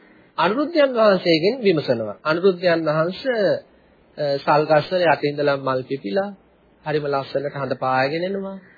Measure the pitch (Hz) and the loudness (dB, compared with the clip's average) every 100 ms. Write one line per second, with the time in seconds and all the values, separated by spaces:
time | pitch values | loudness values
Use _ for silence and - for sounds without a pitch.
0 | _ _ _ - 180 240 302 339 277 233 | _ _ _ -2 0 0 0 2 2 4
1 | 220 185 175 160 190 262 202 156 131 113 | 4 4 4 2 2 2 2 2 0 -2
2 | 107 - 151 170 196 175 180 165 156 156 | -4 -6 -4 2 2 2 0 0 0 0
3 | 170 190 269 226 180 127 - _ _ _ | -2 -4 -4 0 0 0 -6 _ _ _
4 | _ - 147 139 - 151 151 151 143 185 | _ -6 -4 -2 2 2 4 2 2 0
5 | 165 143 147 147 147 139 135 131 127 139 | 2 2 0 0 0 0 -2 -4 -4 -8
6 | 196 196 202 196 _ _ _ _ 151 147 | -4 -4 -4 -8 _ _ _ _ -4 -4
7 | 143 139 131 135 143 139 131 131 131 131 | -2 -4 -4 -6 -6 -6 -6 -4 -2 0
8 | 135 165 185 196 196 190 - | 0 -2 -4 -6 -8 -12 -18